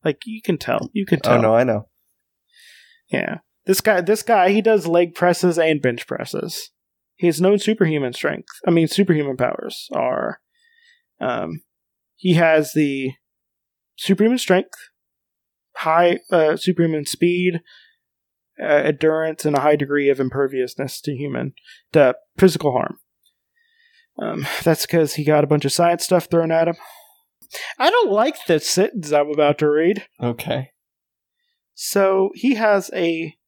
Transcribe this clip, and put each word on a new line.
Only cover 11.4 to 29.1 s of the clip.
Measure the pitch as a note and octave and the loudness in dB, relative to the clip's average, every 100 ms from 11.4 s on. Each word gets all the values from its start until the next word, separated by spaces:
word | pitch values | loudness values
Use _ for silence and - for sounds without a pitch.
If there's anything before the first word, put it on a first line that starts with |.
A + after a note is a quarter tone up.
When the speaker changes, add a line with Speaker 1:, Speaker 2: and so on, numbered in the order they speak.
| E2+ D#3+ _ _ _ _ _ _ | -8 -12 _ _ _ _ _ _
Speaker 1:
he | F#3 | 0
has | E3 E3 D#3+ D3 | 4 4 2 0
the | D3+ D3 C#3 C3 C3+ _ _ _ _ _ _ _ - | -2 -2 -2 -6 -8 _ _ _ _ _ _ _ -14
superhuman | - G3 A3 B3 | -2 2 2 0
strength, | - F#3 - - - _ _ _ _ _ _ _ _ - | 0 0 0 -14 -20 _ _ _ _ _ _ _ _ -8
high, | D#3+ E3 F3 F3 _ | 0 4 4 2 _
uh, | F3 D#3 E3 | 2 2 0
superhuman | - E3+ E3 D#3 C#3+ | -2 0 0 0 -6
speed, | - F3 F3+ F3+ E3+ _ _ _ _ _ _ _ _ _ - | -2 0 0 -2 -4 _ _ _ _ _ _ _ _ _ -10
uh, | D#3 | 0
endurance, | D3 C#3+ D3 D#3 D#3 D#3+ D#3 | 2 2 0 0 0 -4 -4
and | D3+ C#3+ | -2 0
a | |
high | D3 D3+ | 2 0
degree | C#3 C#3+ C#3 | 0 0 0
of | C3+ | 0
imperviousness | C3 C3 C#3 C3+ B2 - C#3 - | -2 -2 -4 -2 -6 -6 -10 -8
to | - C3 | -10 -8
human, | C#3+ B2 C#3 _ - - _ | -8 -6 -8 _ -20 -20 _
to | D#3+ C3+ - _ - | 4 4 2 _ 2
physical | F#3 D#3 D3 | 2 4 -2
harm. | B2 - - _ _ _ _ _ _ _ _ _ _ _ - | -2 -4 -8 _ _ _ _ _ _ _ _ _ _ _ -10
Um, | A2 A2 C3+ - | -8 -8 -8 -4
that's | E3 D#3+ | -2 -2
'cause | - E3 D3+ | 0 0 0
he | - | -2
got | D3+ D3+ | 0 2
a | D3 | 2
bunch | D3+ | 0
of | C#3+ | 0
science | - E3+ E3+ | 0 0 0
stuff | - F3+ - | 0 -2 0
thrown | E3+ E3 | -2 2
at | E3 E3 | 0 0
him. | E3+ - - - _ _ _ - - - - | -4 -12 -20 -20 _ _ _ -20 -16 -14 -2
I | C#4+ | 0
don't | A#4 G4+ | 2 0
like | G3+ B3+ - - | 0 -2 -4 -2
the | D#3+ | -2
sentence | - - G#3 A3+ D3+ | 0 0 -2 -2 -2